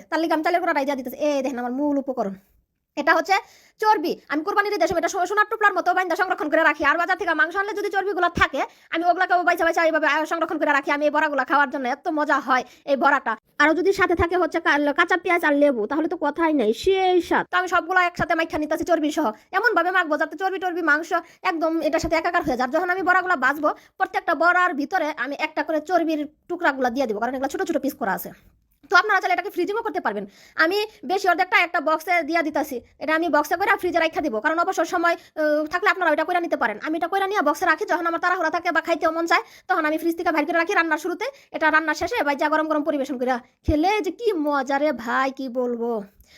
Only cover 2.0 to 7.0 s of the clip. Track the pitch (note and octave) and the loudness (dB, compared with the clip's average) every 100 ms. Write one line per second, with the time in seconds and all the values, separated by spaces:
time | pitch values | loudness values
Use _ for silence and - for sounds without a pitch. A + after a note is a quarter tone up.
2 | C4 B3 G3+ F#3+ _ _ _ _ _ - | -2 -4 -4 -6 _ _ _ _ _ -4
3 | C#4+ E4 E4 G4 - _ _ - G#4+ G#4+ | 2 2 2 0 -2 _ _ -2 2 2
4 | D4+ - - C#4+ D#4+ G#4 G4+ F#4+ E4+ E4+ | 0 -6 -4 -4 -2 -2 0 0 0 0
5 | E4 G4 F4+ G#4 G#4 G#4+ G#4 F#4 F4 F#4 | -2 -2 -2 0 0 2 0 2 0 0
6 | F#4 E4 F#4 F#4 D4+ D#4+ D#4+ D4+ C#4+ E4 | 0 0 -2 -2 0 4 4 2 2 2